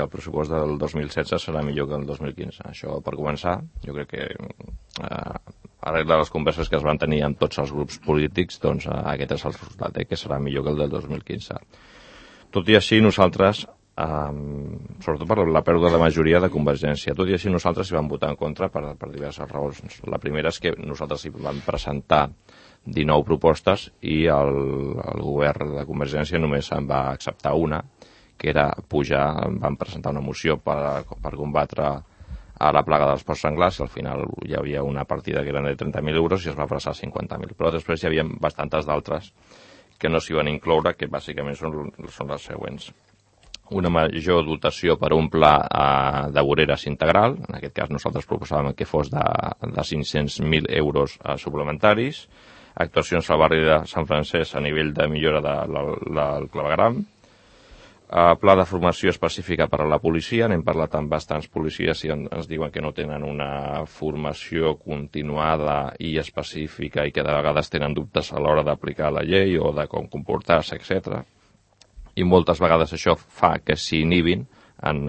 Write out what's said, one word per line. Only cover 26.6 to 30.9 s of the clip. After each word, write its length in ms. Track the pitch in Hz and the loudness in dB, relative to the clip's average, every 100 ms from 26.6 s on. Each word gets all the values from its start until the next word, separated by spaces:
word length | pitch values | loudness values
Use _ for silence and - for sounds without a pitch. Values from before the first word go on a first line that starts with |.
| - | -2
en 160 | 76 69 | -4 -2
va 200 | 69 67 | -2 -2
acceptar 440 | 67 - - 71 76 | -4 -8 -4 0 2
una, 240 | 82 78 - _ - - _ - | 2 -2 -6 _ -20 -20 _ -6
que 140 | 78 | 0
era 160 | 73 73 - - | 2 2 0 -2
pujar, 640 | 76 69 69 71 78 71 - | 0 2 2 2 0 -2 -2
vam 160 | 71 69 | -2 -2
presentar 380 | - 76 - | -6 -6 -4
una 80 | 71 | -4
moció 380 | 69 69 80 78 | -6 -2 0 0
per, 420 | - 73 71 | 0 -2 0